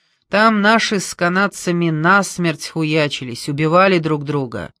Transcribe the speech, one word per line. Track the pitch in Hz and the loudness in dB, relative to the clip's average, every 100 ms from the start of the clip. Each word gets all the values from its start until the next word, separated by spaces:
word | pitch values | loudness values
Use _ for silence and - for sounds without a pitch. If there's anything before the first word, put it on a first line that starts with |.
| _ _ - | _ _ -4
Там | 196 226 214 | 2 2 4
наши | 202 226 - 202 | 4 2 2 -4
с | - - | -4 -4
канадцами | 175 185 202 - - 175 170 | -2 0 -2 -2 -4 0 0
насмерть | 156 165 202 190 - 170 147 - | 0 2 2 0 -2 -4 -4 -8
хуячились, | 160 156 156 147 - 127 127 - | -4 0 0 0 -4 -10 -10 -8
убивали | 143 156 175 196 180 | -2 2 4 4 2
друг | 156 151 143 | 0 -4 -2
друга. | 147 127 110 82 _ | -4 -4 -8 -10 _